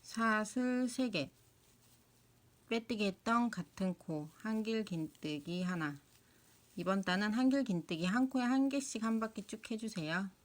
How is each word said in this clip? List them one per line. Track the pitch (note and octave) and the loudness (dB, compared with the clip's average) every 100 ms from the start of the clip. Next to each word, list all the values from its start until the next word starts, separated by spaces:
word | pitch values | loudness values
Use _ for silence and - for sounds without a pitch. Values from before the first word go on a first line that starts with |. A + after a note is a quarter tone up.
사슬 | - - A3+ G#3+ G#3+ B3+ B3+ B3 B3+ | -8 0 4 4 2 0 2 2 0
세 | B3+ B3 | 0 0
개, | F#3 C3 - - _ _ _ _ - _ _ _ _ _ _ - | 0 -4 -8 -20 _ _ _ _ -20 _ _ _ _ _ _ -2
빼뜨기 | A3+ A3+ A3 | -2 -2 0
했던 | G3+ F#3 - A#3 A#3+ | 0 0 2 2 2
같은 | F#3 E3 - F#3+ | -2 -8 -2 -2
코 | F3 - D3+ D3+ | -2 -6 -6 -6
한길 | - A3 A3 A3 A3+ | -8 -2 -2 0 -2
긴뜨기 | G#3 E3+ D#3 - D3+ D3+ D3 F3+ | -2 -4 -4 -6 -6 -6 -4 -2
하나. | F3+ F3+ D3+ C#3+ _ - _ _ _ - _ - | -2 0 -2 -4 _ -20 _ _ _ -20 _ -6
이번 | F3 G3 | 0 0
단은 | F#3+ F#3 G#3 | 2 0 2
한길 | A3 C4 C#4 | 4 4 4
긴뜨기 | C4 F3 - E3 | 2 0 0 -2
한 | F3+ A3+ C4 | 0 2 2
코에 | C4 | 2
한 | B3 C4+ C4+ | 2 4 4
개씩 | C#4 C4+ A3 | 0 -4 -4
한 | A3 A3+ | 0 0
바퀴 | A3 - | -2 -6
쭉 | G3 A3 - | -10 -10 -6
해주세요. | A3 A3 G3+ D#3 F3 G3 - | -6 -4 -4 -2 -2 -4 -8